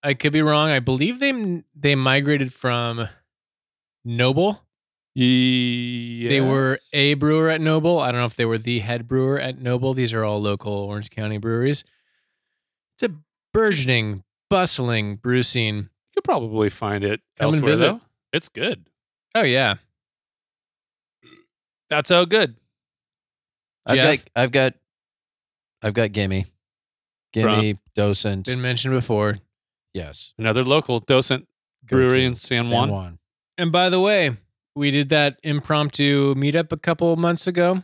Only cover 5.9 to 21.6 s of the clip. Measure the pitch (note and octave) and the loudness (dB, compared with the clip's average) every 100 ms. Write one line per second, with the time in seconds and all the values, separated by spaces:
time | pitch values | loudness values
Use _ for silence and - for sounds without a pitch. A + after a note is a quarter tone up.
5.9 | A#2+ A#2+ A#2 A#2 C#3 C3 C3+ C3 C3+ - | -8 -10 -8 0 0 2 2 0 -2 -4
6.9 | D3 C#3+ D3 D3+ D#3 D#3+ D#3 D#3 D#3 D#3+ | 0 2 2 2 2 2 0 0 2 2
7.9 | E3+ B2+ B2 B2 - A#2 A2+ A2+ A#2+ G#2 | 0 0 -2 -4 -2 -2 -2 -2 -4 -4
8.9 | A#2+ A#2 C3 C3 C#3 C3 C3 B2 B2 C3 | -6 -4 -2 0 -2 -6 -8 -4 -2 -2
9.9 | C3 A#2+ A2+ A2 G#2 G#2 G2 G#2+ G2+ G2+ | -2 -2 -2 -2 -2 -2 -4 -6 -8 -8
10.9 | G#2 G#2 - G#2+ G#2 A2+ A2+ C3 C#3+ - | -10 -10 -8 -8 -6 -4 -2 0 -2 -8
11.9 | _ _ _ _ _ _ _ _ _ _ | _ _ _ _ _ _ _ _ _ _
12.9 | - A#3 D3+ _ _ _ G#3+ A3 E3 B2+ | -6 -6 -6 _ _ _ 0 2 0 2
13.9 | A#2+ G#2+ G2+ _ _ _ G3 F#3 - B2 | 0 0 -6 _ _ _ 0 2 2 0
14.9 | A2+ G#2 G2+ B2 B2+ A#2+ B2+ A2 G#2 G2 | -2 -2 -6 -2 0 2 0 0 -4 -8
15.9 | _ _ - G4 G#3 A#2 A2 G#2 - G#2 | _ _ -8 -2 -2 -2 0 0 -2 -4
16.9 | G2+ G2+ G#2+ _ _ D3 D#3 C3+ D#3+ E3+ | -2 -2 -6 _ _ 0 2 2 2 0
17.9 | A3+ _ _ _ D3+ - - E3+ - _ | -2 _ _ _ -6 -6 -6 -6 -6 _
18.9 | _ _ _ _ A3+ D3+ B2+ B2 G2 _ | _ _ _ _ 0 2 2 2 -2 _
19.9 | _ _ _ _ _ _ _ _ _ _ | _ _ _ _ _ _ _ _ _ _
20.9 | _ _ _ _ - _ _ | _ _ _ _ -20 _ _